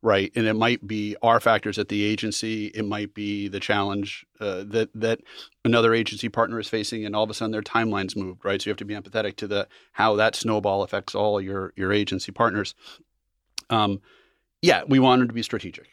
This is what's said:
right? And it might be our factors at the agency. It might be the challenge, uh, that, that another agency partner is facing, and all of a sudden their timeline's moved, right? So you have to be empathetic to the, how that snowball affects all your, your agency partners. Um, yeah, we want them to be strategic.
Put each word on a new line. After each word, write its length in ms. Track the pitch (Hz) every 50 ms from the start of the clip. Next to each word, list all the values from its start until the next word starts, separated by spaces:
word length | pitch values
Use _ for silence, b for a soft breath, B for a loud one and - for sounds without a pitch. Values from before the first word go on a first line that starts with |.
right? 300 | - 113 104 98 98 104 _
And 100 | - 113
it 100 | 107 107
might 300 | 110 110 117 120 117 -
be 300 | 98 107 107 104 104 101 -
our 180 | - 117 113 113
factors 400 | - 117 113 104 - 107 98 110
at 80 | 104 -
the 160 | 104 104 104
agency. 640 | 104 107 104 - 110 101 - - 110 110 110 104 107
It 160 | - 107 110
might 280 | 101 104 104 104 101 _
be 340 | - 104 104 104 101 101 101
the 140 | 95 98
challenge, 640 | - - 107 104 98 101 98 101 101 95 - - - _ _ _
uh, 240 | 110 101 95 92 101 104
that, 220 | 104 113 110 107 _
that 280 | 110 107 113 113 - - B B B B B B _ _
another 300 | 117 113 120 113 117 113
agency 340 | 117 117 110 - 101 - 117
partner 320 | - - 117 - 113 117
is 80 | 104 -
facing, 380 | - 110 104 - - 113 107
and 100 | 104 101
all 80 | 107 107
of 60 | 107
a 40 | 107
sudden 200 | - 117 110 110
their 80 | 107 104
timeline's 540 | - - 113 113 113 107 101 98 92 - 107
moved, 260 | 98 92 92 - _
right? 180 | 101 98 95
So 60 | - 101
you 40 |
have 60 | 104 -
to 80 | 120
be 80 | 101 107
empathetic 440 | 107 98 95 95 113 107 104 98 -
to 100 | - 101
the, 220 | 104 101 98 _ b b b b b
how 240 | - 104 113 107 104
that 180 | 107 110 104
snowball 480 | - - 113 110 107 98 101 98 98 98
affects 320 | 90 - 101 95 - -
all 240 | 98 101 107 104 101
your, 320 | 98 95 95 98 95 92 - -
your 160 | 95 92 101
agency 400 | 104 104 - - 95 - - 95
partners. 420 | - 117 113 92 104 98 - - B B B B B B _ _ _ _ _ _ _ _ _ _ - - _
Um, 320 | 113 110 107 104 101 98 b b b b b b b b b b _ _
yeah, 200 | - 175 143 90 - 147
we 120 | 139 135
want 200 | 131 131 127 127
them 60 | 127 120
to 60 | 113
be 100 | 117 113
strategic. 440 | - - 110 - 95 80 - - _